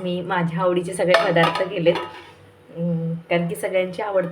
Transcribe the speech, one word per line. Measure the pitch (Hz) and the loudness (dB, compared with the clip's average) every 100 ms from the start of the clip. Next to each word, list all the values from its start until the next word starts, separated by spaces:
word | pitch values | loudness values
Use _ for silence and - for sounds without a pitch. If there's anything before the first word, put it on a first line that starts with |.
मी | 180 180 | -4 -4
माझ्या | 180 185 165 170 | -2 -2 0 0
आवडीचे | 185 180 175 | 2 2 -2
सगळे | 185 180 170 190 | -2 4 4 4
पदार्थ | 170 - - | 4 2 2
केलेत, | 185 190 165 - - - - - - - - | -4 0 2 2 -2 -14 -20 -20 -20 -20 -16
अं, | 165 170 165 165 | -6 -2 -2 -2
कारण | 165 - 170 170 | -4 -2 0 0
की | - | -4
सगळ्यांची | 185 185 185 180 | -2 0 -2 -4
आवड | 208 190 170 | -2 0 0